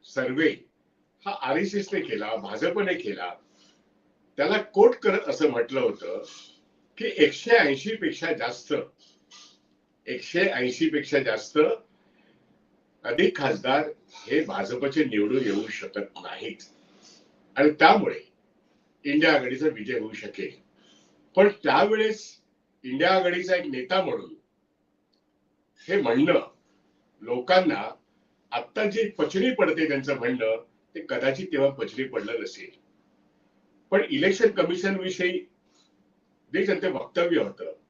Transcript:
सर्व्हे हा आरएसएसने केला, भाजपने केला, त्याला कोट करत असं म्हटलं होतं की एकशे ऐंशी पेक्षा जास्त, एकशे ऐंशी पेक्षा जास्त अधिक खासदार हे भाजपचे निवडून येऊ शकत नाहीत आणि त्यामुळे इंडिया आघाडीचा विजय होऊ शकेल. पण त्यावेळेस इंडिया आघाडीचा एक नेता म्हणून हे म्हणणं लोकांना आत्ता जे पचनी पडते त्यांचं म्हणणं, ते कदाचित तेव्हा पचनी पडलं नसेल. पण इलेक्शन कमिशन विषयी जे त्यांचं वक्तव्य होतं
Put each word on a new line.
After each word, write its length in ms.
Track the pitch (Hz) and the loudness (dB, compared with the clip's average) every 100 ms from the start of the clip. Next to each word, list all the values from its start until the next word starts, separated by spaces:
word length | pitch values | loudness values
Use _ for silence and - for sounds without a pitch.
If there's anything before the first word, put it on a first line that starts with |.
सर्व्हे 440 | - 131 127 131 160 - _ _ _ _ _ _ 202 | -8 -4 -4 2 0 0 _ _ _ _ _ _ -8
हा 120 | 202 | -6
आरएसएसने 580 | 127 151 196 202 190 190 | -2 -2 0 -4 -4 -4
केला, 360 | - 107 104 113 | -4 -6 -4 -6
भाजपने 580 | 98 110 170 208 190 | -6 -4 -2 0 -2
केला, 400 | 180 107 92 87 87 _ _ _ _ _ _ _ _ _ - | -2 -4 -8 -10 -12 _ _ _ _ _ _ _ _ _ -2
त्याला 220 | 156 208 | 0 0
कोट 360 | - 190 233 | 0 6 6
करत 340 | 247 214 139 - | 6 0 0 -2
असं 220 | - 147 | 0 2
म्हटलं 300 | 120 117 135 | 2 -2 0
होतं 420 | 117 101 - 90 - - - _ _ _ _ - | 0 -2 -8 -10 -12 -20 -20 _ _ _ _ -8
की 60 | 220 - | -6 2
एकशे 340 | 147 - 233 | 2 2 4
ऐंशी 460 | 233 151 135 208 220 | 4 6 0 -4 -4
पेक्षा 360 | 165 - 160 | -4 -4 -6
जास्त, 420 | 113 123 120 - 147 - _ _ _ _ - - _ _ _ _ _ - | -4 -6 -8 -6 -6 -6 _ _ _ _ -20 -20 _ _ _ _ _ -12
एकशे 340 | 127 - 170 | -12 -4 0
ऐंशी 480 | 196 127 127 123 160 | 0 0 -2 0 0
पेक्षा 300 | 151 139 143 | 0 0 0
जास्त 400 | 120 110 - 151 156 - _ _ _ _ _ _ _ _ _ _ _ _ | 0 -4 -2 2 4 2 _ _ _ _ _ _ _ _ _ _ _ _
अधिक 320 | - 117 185 - | -6 2 2 2
खासदार 520 | 139 - 127 247 440 466 _ | -2 -2 0 0 0 -8 _
हे 320 | - - 135 | -20 -2 -2
भाजपचे 600 | - - 98 127 139 151 | 0 -6 -6 -4 -2 0
निवडून 400 | 135 107 104 131 | 0 2 2 0
येऊ 240 | 117 101 - | 0 -2 -4
शकत 400 | - 98 104 98 - | -10 -10 -8 -10 -12
नाहीत 400 | - - - - - _ _ _ - - _ _ _ - | -14 -10 -12 -12 -20 _ _ _ -20 -20 _ _ _ 4
आणि 140 | 151 | 4
त्यामुळे 640 | 151 156 214 - - - _ _ _ _ _ _ _ | 6 6 6 4 -4 -12 _ _ _ _ _ _ _
इंडिया 300 | 143 147 170 | -2 2 4
आघाडीचा 320 | 143 123 131 156 | 4 2 0 -2
विजय 320 | 113 107 120 | -2 -6 -6
होऊ 140 | 110 | -6
शकेल. 580 | - 104 - 95 - _ _ _ _ _ _ _ - | -10 -14 -10 -10 -12 _ _ _ _ _ _ _ 4
पण 120 | 202 | 4
त्यावेळेस 880 | - 196 - 208 220 220 214 - - _ _ _ _ | 4 0 2 4 2 0 -2 -10 -20 _ _ _ _
इंडिया 320 | 127 135 175 | -8 0 4
आघाडीचा 420 | 190 180 175 - 180 | 4 2 -2 0 -2
एक 100 | 151 | -2
नेता 360 | 127 127 185 | -8 -2 0
म्हणून 320 | 156 117 92 80 _ _ _ _ _ _ _ _ _ _ _ _ _ _ - | 0 -4 -8 -20 _ _ _ _ _ _ _ _ _ _ _ _ _ _ -2
हे 120 | 202 | 0
म्हणणं 400 | 117 117 160 - - _ _ _ _ _ _ _ | 2 2 4 2 0 _ _ _ _ _ _ _
लोकांना 760 | 110 123 127 185 160 - 110 - _ _ _ _ _ | -6 -6 4 4 4 -2 -6 -12 _ _ _ _ _
आत्ता 320 | 120 - - | -8 -6 -2
जे 240 | 214 202 208 | -2 0 -4
पचनी 420 | - 151 190 254 | -2 -2 0 0
पडते 380 | - 175 160 156 | 2 0 2 0
त्यांचं 280 | 139 135 135 | -2 -2 -4
म्हणणं, 480 | 120 127 110 113 - _ _ | -2 -2 -2 -2 -6 _ _
ते 60 | - - | -16 -6
कदाचित 380 | 123 131 139 190 | -2 -2 -2 -4
तेव्हा 180 | 143 139 | 0 0
पचनी 340 | 135 107 127 | 0 -8 -6
पडलं 360 | 131 110 104 117 | -6 -6 -6 -8
नसेल. 300 | - - - _ _ _ _ _ _ _ _ _ _ _ _ | -8 -12 -18 _ _ _ _ _ _ _ _ _ _ _ _
पण 120 | 139 - | 0 2
इलेक्शन 380 | 139 185 196 226 | 0 0 4 2
कमिशन 520 | - 165 180 196 190 | 2 -2 0 -2 -2
विषयी 460 | 185 180 180 190 - _ _ _ _ _ _ _ _ _ _ | -6 -4 -4 -4 -8 _ _ _ _ _ _ _ _ _ _
जे 140 | 165 202 | -2 0
त्यांचं 260 | 190 - | 0 -2
वक्तव्य 500 | 131 - - 175 160 | -6 -6 -2 2 2
होतं 300 | 101 - 90 - | 0 -6 -14 -14